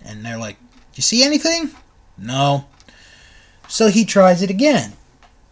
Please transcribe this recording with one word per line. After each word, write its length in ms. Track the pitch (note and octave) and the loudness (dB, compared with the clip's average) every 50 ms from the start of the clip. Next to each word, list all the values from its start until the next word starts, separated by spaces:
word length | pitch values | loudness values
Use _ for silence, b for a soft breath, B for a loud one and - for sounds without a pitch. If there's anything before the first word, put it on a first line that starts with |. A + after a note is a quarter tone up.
| - | -16
and 200 | A2 G#2+ G#2 A2 | -20 -18 -14 -14
they're 120 | A#2 A2+ | -12 -12
like, 180 | A2+ A2+ G#2 - _ _ _ _ - - _ - | -10 -12 -12 -14 _ _ _ _ -20 -20 _ -10
"You 80 | - - | -6 -4
see 180 | - A3 A#3+ | -2 0 2
anything?" 500 | C4 C#4+ D4+ - - E4 E4 E4+ D#4+ - - - - _ _ _ _ _ - | 2 2 0 0 0 -2 -4 -4 -6 -8 -12 -14 -20 _ _ _ _ _ -20
"No." 500 | - G2+ A#2 B2+ C3+ C#3 C#3+ C#3+ C#3 C#3 _ _ _ b b b b b b b b b b b b b b b b b | -16 -10 -6 -2 0 0 0 0 -2 -4 _ _ _ b b b b b b b b b b b b b b b b b
So 220 | - - - A3+ G#3+ | -8 -2 2 2 2
he 160 | F3+ A3+ G#3 | 4 2 0
tries 360 | - - G3 F#3 F#3 F3+ E3+ | 2 4 4 6 6 4 2
it 100 | G3 F#3 | -2 -4
again, 420 | F#3+ G3 C#4 D4+ C4 D#3+ G#2+ G2+ - - _ _ _ _ _ _ _ _ _ _ | -2 0 2 2 2 0 -2 -6 -12 -20 _ _ _ _ _ _ _ _ _ _